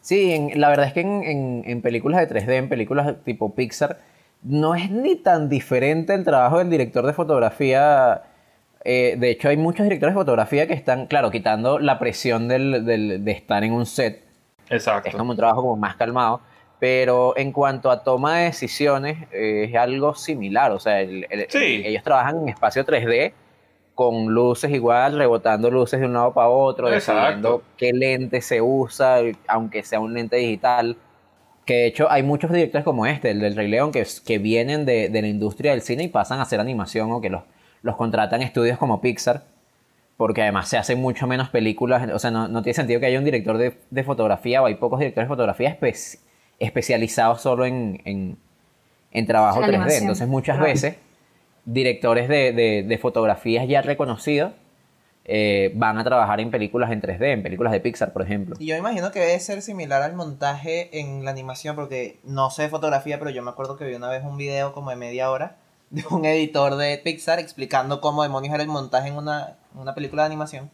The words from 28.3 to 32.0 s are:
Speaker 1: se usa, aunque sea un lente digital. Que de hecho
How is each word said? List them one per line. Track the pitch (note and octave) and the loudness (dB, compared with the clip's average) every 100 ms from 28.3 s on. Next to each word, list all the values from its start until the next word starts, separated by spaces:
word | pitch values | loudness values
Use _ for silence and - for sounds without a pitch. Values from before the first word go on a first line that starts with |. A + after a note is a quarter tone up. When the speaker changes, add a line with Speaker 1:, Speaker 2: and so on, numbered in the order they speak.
| B2+ | -4
Speaker 1:
se | - A#2+ | 0 0
usa, | A#2 C3+ B2 - C3 B2+ A#2+ G#2+ - | 2 2 -2 2 4 4 2 -2 -2
aunque | A2 A2+ G#2+ | -2 -2 -8
sea | - A2 | -4 -4
un | A2 | -2
lente | A#2 A#2 B2 | -4 -2 0
digital. | A#2+ G#2+ B2+ B2 A#2 A#2 _ _ _ _ _ _ | 0 0 0 2 0 -4 _ _ _ _ _ _
Que | - B2 | -2 2
de | A#2+ | 2
hecho | - | 4